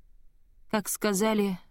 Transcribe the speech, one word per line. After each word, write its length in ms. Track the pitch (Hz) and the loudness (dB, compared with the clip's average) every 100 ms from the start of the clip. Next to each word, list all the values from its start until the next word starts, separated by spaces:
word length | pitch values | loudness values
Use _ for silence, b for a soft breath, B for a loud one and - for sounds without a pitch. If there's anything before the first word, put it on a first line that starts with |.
| - - - - - - - | -20 -20 -20 -20 -20 -20 -4
Как 160 | 214 - | -4 -2
сказали, 720 | - 214 190 220 214 202 185 - | -2 0 2 2 2 0 -2 -8